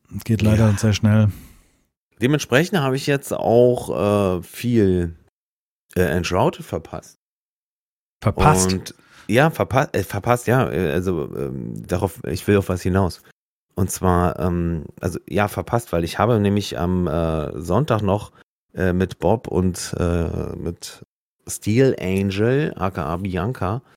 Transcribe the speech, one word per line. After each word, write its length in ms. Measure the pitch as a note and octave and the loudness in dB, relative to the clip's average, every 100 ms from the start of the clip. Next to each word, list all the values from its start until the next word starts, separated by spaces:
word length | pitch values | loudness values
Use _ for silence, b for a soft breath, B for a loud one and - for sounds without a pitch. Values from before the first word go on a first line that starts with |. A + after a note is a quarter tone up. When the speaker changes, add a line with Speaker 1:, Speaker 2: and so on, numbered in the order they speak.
| _ G2+ | _ -10
Speaker 1:
geht 180 | - A2 | -2 0
leider 280 | G#2+ G#2+ A2 | 4 4 4
Speaker 2:
Ja. 60 | G2+ | 4
Speaker 1:
sehr 160 | A2 | 2
schnell. 380 | G2+ G#2+ G#2+ G#2+ B B B B B _ _ _ - | 2 4 4 4 B B B B B _ _ _ -2
Speaker 2:
Dementsprechend 580 | B2 D3 - B2+ F3+ G3 | 0 0 2 2 2 2
habe 160 | C#3 C3 | 0 0
ich 120 | C#3 | 0
jetzt 260 | C#3 - | -2 -2
auch, 1040 | - - A2+ B2 B2 - A#1+ G2+ G#2 G2 F2+ | -4 2 6 6 4 -2 0 2 2 2 -2
äh, 40 | |
viel, 720 | D#2+ - A#2+ A#2+ G2 F2+ F2 E2 _ _ _ _ _ _ _ - | -6 -8 0 2 4 2 -2 -6 _ _ _ _ _ _ _ 0
äh, 60 | |
Enshrouded 600 | F2+ E2 E2+ F2+ C#3 - | 0 0 0 0 0 -2
verpasst. 520 | E3 - - - - _ _ _ _ _ _ _ _ _ _ _ | -8 -10 -10 -16 -16 _ _ _ _ _ _ _ _ _ _ _
Speaker 1:
Verpasst? 520 | A2 - G2 F#2 F#2 | -4 4 4 6 2
Speaker 2:
Und, 220 | F#2 - - b b - | 0 -6 -16 b b -2
ja, 220 | A2 D#3 | 2 2
verpa-, 400 | D#3 G2+ C3 D3 | 0 -2 0 0
äh, 100 | - | -2
verpasst, 440 | F#2+ G#2 - B2 - | -4 -4 0 0 2
ja, 220 | B2+ F#2 | 2 2
äh, 200 | C2 F2+ | 0 0
also, 420 | D2 F#2 E2+ C2 G1+ | 0 0 -2 -4 -6
ähm, 500 | C#2 C2 A#1+ A1 A1 | -6 -6 -8 -10 -4
darauf, 360 | F2 G2 - - | -2 -2 -4 -8
ich 220 | F#2 - | -4 0
will 100 | G2+ | 0
auf 120 | F#2+ | 0
was 120 | F#2 | -2
hinaus. 400 | F#2+ F#2+ F#2+ - b _ _ _ _ - | 0 0 0 -2 b _ _ _ _ -4
Und 160 | F#2 | -4
zwar, 480 | - F#2 F2 F2 - | -2 0 2 2 0
ähm, 460 | F2+ F2 E2+ E2+ - - | -2 -2 -2 -4 -8 -8
also, 180 | - D#2+ - | -8 -6 -4
ja, 200 | E2 G#2 | -2 -2
verpasst, 440 | - F2+ A#2 - | -4 -4 -4 -2
weil 100 | F2 | -2
ich 140 | E2 - | -2 0
habe 200 | G#2+ A#2 | 2 2
nämlich 380 | G2+ G2+ G2 - | 2 0 -2 -4
am, 280 | F2 F#2 F2 | -2 0 0
äh, 520 | D#2 E2 D#2+ D2+ G#1 | 0 0 -2 -4 -6
Sonntag 420 | E2+ F#2+ D3+ A2 | -2 0 2 0
noch, 300 | G2+ G2+ - b _ _ _ | 0 -2 -4 b _ _ _
äh, 200 | - F#2 | -2 0
mit 260 | F2+ F#2 - | 2 -2 0
Bob 280 | E2 A2+ - | 0 0 0
und, 460 | E2+ F#2 E2+ - - | 0 0 -2 -8 -2
äh, 560 | F2 E2+ E2+ E2+ D2 - | 0 0 -2 -4 -8 -8
mit 500 | D#2 E2+ - - - _ _ _ - | -10 -10 -14 -20 -20 _ _ _ -14
Steel 480 | - - A2 C3+ - | -8 0 2 4 2
Angel, 760 | F2+ F#2+ G2 G2 A2 C3+ D#3 - | -2 0 0 0 0 0 -2 -4
A 160 | F#2+ | -6
K 120 | F#2 D2 | -4 -6
A 120 | E2+ | -4
Bianca, 640 | G2 F2+ F#2+ B2+ F#2 A#2 b | -4 -4 -4 -4 -4 -6 b